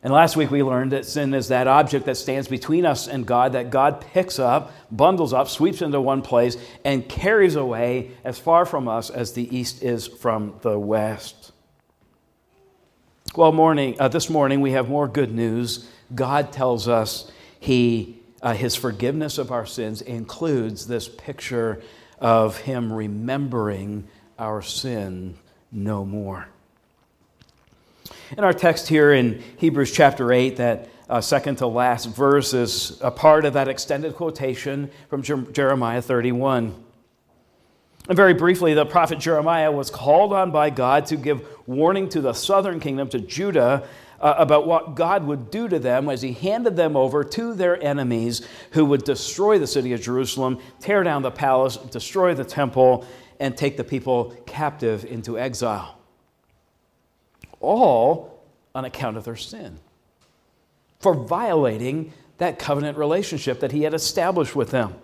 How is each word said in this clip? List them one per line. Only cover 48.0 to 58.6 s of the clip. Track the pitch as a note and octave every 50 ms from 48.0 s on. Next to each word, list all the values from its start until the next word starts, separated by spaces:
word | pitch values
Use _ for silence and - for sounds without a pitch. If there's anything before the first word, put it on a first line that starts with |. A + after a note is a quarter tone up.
| C3+ B2 A#2+ A2+ A2+ A#2 A#2+ A#2 - - - - - -
who | - D#3 D#3
would | C#3+ C#3+ C3+ -
destroy | - C3+ - - - - - F#3+ G#3 G#3+ G3
the | D3+
city | B2+ - C#3+ B2+ B2+ B2
of | A#2
Jerusalem, | - A#2 B2 B2+ C3+ B2 - C3+ C3 C3 C3 - - - - _
tear | - - G3+ G3+ F#3
down | F3 D3+ C#3+ C3+
the | B2+
palace, | A#2+ - C#3+ C3+ C3 B2+ C3 C3 A2+
destroy | - - A#2+ - A#2+ - - - G3 F#3 F3+ E3+
the | C3 C3+
temple, | - - D3 C#3+ B2+ A2+ C3 C3 B2+ B2+ B2 - - - - - - _ _
and | C#3+ C#3 B2
take | - D3+ C#3 C#3
the | - A#2+
people | - - C3+ - C3 B2+ A#2+ A#2 - - - -
captive | - - C3+ D#3 D3 D3 D3 - A#2 A2 G#2 G2+
into | - B2 A2+ G#2+ A#2 A#2 A2
exile. | B2 C3+ B2 - B2 A#2 G#2+ G2+ F2 - - _ _ _ _ _ _ _ _ _ _ _ _ _ _ _ _ _ _ _ _ _ _ _ _ _ _ _ _ _ - _ - _
All | - C3+ G3 A#3 B3+ F#3 C3 A2+ A2+ C3+ E3+ E3 - - - - _ _ _ _